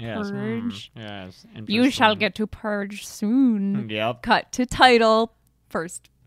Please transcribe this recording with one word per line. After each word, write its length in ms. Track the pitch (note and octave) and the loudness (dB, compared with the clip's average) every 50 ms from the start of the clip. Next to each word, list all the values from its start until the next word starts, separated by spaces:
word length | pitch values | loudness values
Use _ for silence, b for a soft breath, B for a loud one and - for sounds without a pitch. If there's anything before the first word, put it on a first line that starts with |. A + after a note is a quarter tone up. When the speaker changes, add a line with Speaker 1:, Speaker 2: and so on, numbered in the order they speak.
Speaker 1:
Yes, 260 | - A#2 G#3+ G#3+ G#3 | -10 -8 -6 -6 -6
mm, 40 | G3+ G3+ | -6 -6
Speaker 2:
purge. 580 | G3+ G3+ G#3+ A3+ A#3 A#3 A#3+ - - - - _ | -6 -6 -6 -6 -4 -6 -6 -8 -8 -14 -16 _
Speaker 1:
yes, 500 | B2 A2 G#2 G#2 G2 F#2 F#2 F#2 - - - - - A2 A2 | -14 -14 -12 -12 -12 -14 -14 -16 -20 -20 -20 -18 -16 -6 -2
Speaker 2:
You 220 | G3 A3+ B3 C#4 - | 2 2 2 2 4
shall 180 | - B3+ G#3+ | 4 2 2
Speaker 1:
interesting. 80 | G#3+ F#3 | 4 2
Speaker 2:
get 160 | G#3+ G3+ - | -2 -2 -2
to 120 | - A3 - | -4 -6 -6
purge 580 | - - - G#3+ G#3 G3+ G3+ G3+ G#3 G3 - | -6 -8 -6 -6 -4 -4 -6 -8 -10 -14 -14
soon." 840 | - - - - G#3 A#3 C4+ C#4 B3 A3 G3+ G3 G3 G3 G3+ A#2+ A2 G#2+ | -16 -10 -6 -2 0 2 4 4 4 2 2 0 -2 -2 -4 -4 -4 -4
Speaker 1:
<laughs> 60 | G#2+ | -2
Yep. 220 | G#2+ A#2 B2 - - | -2 -2 -2 -4 0
Speaker 2:
Cut 280 | A#3 A3 F3 - - - | 2 2 2 0 -4 -4
to 140 | - B3 | -4 -4
title, 680 | - - - C#4+ C4 B3 A#3 A3+ A3 A3 A3 A3+ A3+ - _ _ _ _ _ _ _ | -4 2 6 6 8 8 8 6 6 4 4 2 -2 -6 _ _ _ _ _ _ _
first 420 | - G3+ D#3+ F3 - - _ _ _ _ _ | -8 -8 -8 -8 -12 -18 _ _ _ _ _